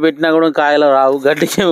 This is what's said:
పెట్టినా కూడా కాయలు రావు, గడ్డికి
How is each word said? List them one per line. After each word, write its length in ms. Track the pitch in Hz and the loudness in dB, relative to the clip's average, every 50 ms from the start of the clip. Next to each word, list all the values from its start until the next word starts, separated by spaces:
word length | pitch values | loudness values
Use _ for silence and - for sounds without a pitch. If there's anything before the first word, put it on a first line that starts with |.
| 156 | 0
పెట్టినా 260 | 160 143 147 165 165 160 | -2 -2 -2 -2 0 0
కూడా 120 | 160 165 160 147 160 | 0 0 0 0 0
కాయలు 280 | 147 147 147 147 147 143 135 135 | 0 0 2 2 2 2 2 2
రావు, 180 | 135 135 139 139 131 | 2 2 0 0 0
గడ్డికి 360 | 143 151 147 170 160 - - 202 175 | -2 -2 -2 -4 -4 -2 -2 0 0